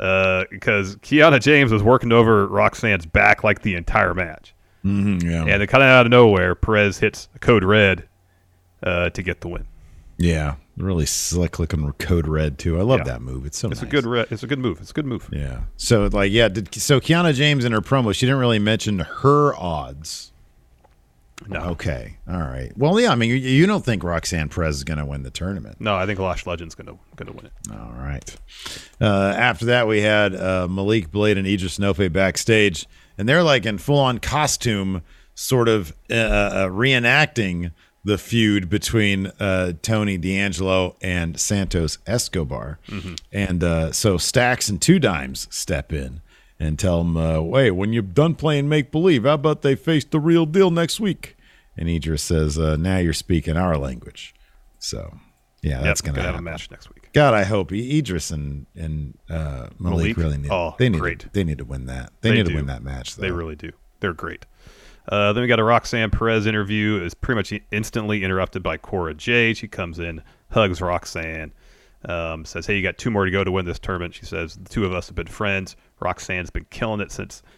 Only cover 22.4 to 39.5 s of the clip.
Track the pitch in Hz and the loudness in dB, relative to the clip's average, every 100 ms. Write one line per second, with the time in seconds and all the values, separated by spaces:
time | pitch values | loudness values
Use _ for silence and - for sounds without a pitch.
22.4 | 71 64 62 107 147 208 240 123 113 131 | -6 -8 -8 -2 0 2 2 2 0 0
23.4 | 131 135 190 202 - 101 87 85 - 85 | 2 4 4 2 -2 -2 -2 -4 -2 -4
24.4 | 73 - 80 69 69 76 71 71 65 - | -4 -2 -2 -2 -4 -6 -6 -8 -10 -8
25.4 | 90 98 53 - 107 95 98 98 95 85 | -8 -8 -12 -6 -2 0 0 -2 -4 -4
26.4 | 90 85 82 - - 90 _ - - - | -6 -8 -10 -16 -18 -20 _ -18 -16 -16
27.4 | - - 53 53 57 58 69 69 - - | -20 -18 -16 -14 -14 -12 -8 -10 -12 -20
28.4 | - - - - - - 107 98 98 101 | -20 -18 -16 -16 -12 -2 0 2 2 2
29.4 | 123 87 117 123 110 107 107 107 101 92 | 2 2 2 2 2 2 4 4 2 0
30.4 | 92 92 90 95 98 113 78 104 107 98 | -2 -2 -2 -2 0 0 0 0 2 2
31.4 | 95 101 90 - 101 87 95 92 95 85 | 0 -2 -2 -2 0 2 0 2 0 0
32.4 | - 110 104 85 - - _ - 107 165 | 2 4 4 0 -12 -20 _ -6 0 2
33.4 | 165 131 110 101 - 143 131 117 - 143 | 4 2 0 -4 0 2 2 0 -2 -2
34.4 | 143 - 123 101 95 92 - - _ - | -2 -2 -2 0 -2 -4 -8 -20 _ -10
35.4 | - 131 117 110 78 - - 117 110 104 | 0 2 4 2 -2 -12 -4 0 2 2
36.4 | 101 98 95 95 135 127 120 143 151 123 | 0 0 -2 0 2 2 4 2 2 0
37.4 | 95 87 87 - _ _ 98 98 - 117 | -2 -2 -6 -10 _ _ -2 -2 0 2
38.4 | 107 101 87 101 - 113 104 98 95 - | 2 2 0 -4 0 0 2 0 -4 -4
39.4 | 101 | -2